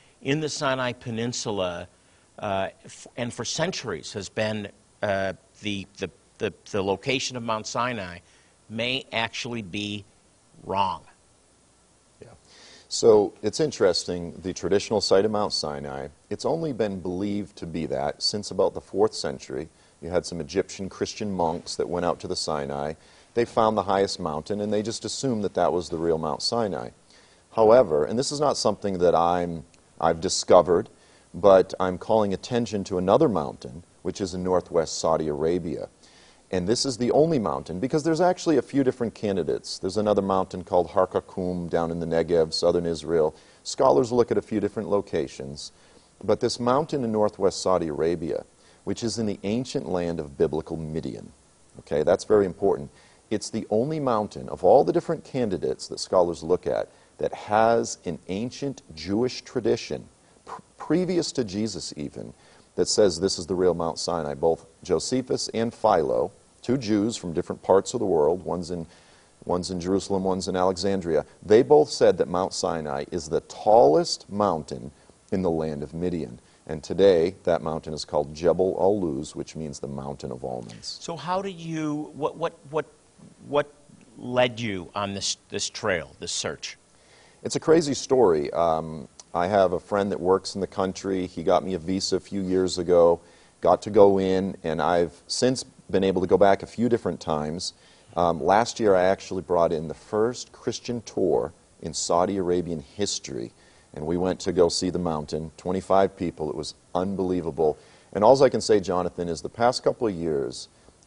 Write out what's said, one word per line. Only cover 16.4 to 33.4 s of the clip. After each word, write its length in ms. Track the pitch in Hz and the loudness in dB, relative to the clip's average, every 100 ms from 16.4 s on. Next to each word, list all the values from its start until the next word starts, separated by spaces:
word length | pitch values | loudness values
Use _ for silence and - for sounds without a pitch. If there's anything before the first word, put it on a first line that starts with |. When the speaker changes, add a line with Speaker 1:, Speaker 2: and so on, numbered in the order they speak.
Speaker 2:
only 280 | 120 156 165 | -4 -2 -4
been 280 | 117 107 98 | -2 -4 -4
believed 560 | 87 90 104 101 95 - | -6 -4 -4 -4 -6 -12
to 100 | 85 | -10
be 200 | 82 73 | -6 -4
that 360 | 65 71 - | -4 -4 -4
since 280 | - 104 101 | -4 -4 -4
about 240 | 95 92 | 0 0
the 60 | 87 | -2
fourth 340 | - - 107 | -6 0 0
century. 540 | - 82 67 - 67 80 _ _ _ | 0 -8 -8 -8 -10 -10 _ _ _
You 80 | 85 | -4
had 160 | 87 80 | -4 -2
some 140 | 87 | -6
Egyptian 480 | 73 92 - - 95 | -4 -4 -4 -6 -12
Christian 440 | - 101 - 107 | -6 -8 -6 -6
monks 440 | 92 82 85 - - | -2 -2 -2 -6 -6
that 120 | - | -4
went 180 | 87 87 | -2 -2
out 140 | 78 | -2
to 80 | 87 | -4
the 80 | - | -6
Sinai. 580 | - 78 69 71 73 80 - - _ | -4 -4 -4 -6 -6 -8 -14 -20 _
They 100 | - | -4
found 320 | 120 - 110 110 | 0 2 4 2
the 80 | |
highest 360 | 95 98 98 - | 2 2 0 -2
mountain, 400 | 87 76 - 104 | -6 -6 -6 -4
and 120 | 104 | -2
they 100 | 104 | -2
just 220 | 107 - | -4 -6
assumed 380 | 110 - 135 113 | -8 -6 -4 -2
that 100 | 98 | -2
that 180 | - 85 | 0 0
was 160 | 82 82 | 0 -2
the 80 | 82 | -2
real 220 | 82 80 | 0 0
Mount 240 | 78 69 | -2 -4
Sinai. 480 | - 117 110 78 60 - _ - _ _ _ | -4 -2 -2 -4 -8 -14 _ -20 _ _ _
However, 520 | - 110 120 107 76 | 4 8 8 8 4
and 140 | 73 110 | 2 0
this 120 | 139 | -2
is 100 | 147 | -2
not 160 | 147 117 | 0 0
something 420 | 117 101 101 92 | 0 -2 -2 2
that 160 | 87 | 4
I'm, 500 | 82 85 87 87 82 71 _ _ - | 4 4 2 -2 -6 -12 _ _ -2
I've 200 | 82 82 | 0 0
discovered, 680 | 87 - - 92 82 87 113 - _ _ _ | -2 -4 6 8 8 4 0 -10 _ _ _
but 400 | 87 101 95 90 - | 2 6 8 6 0
I'm 180 | 92 90 | -2 -2
calling 340 | - 110 104 | 0 2 2
attention 520 | 95 - 120 117 107 | -2 -4 -4 -2 -4
to 140 | 95 90 | -4 -2
another 300 | 90 117 156 | 4 6 4
mountain, 540 | 92 | 2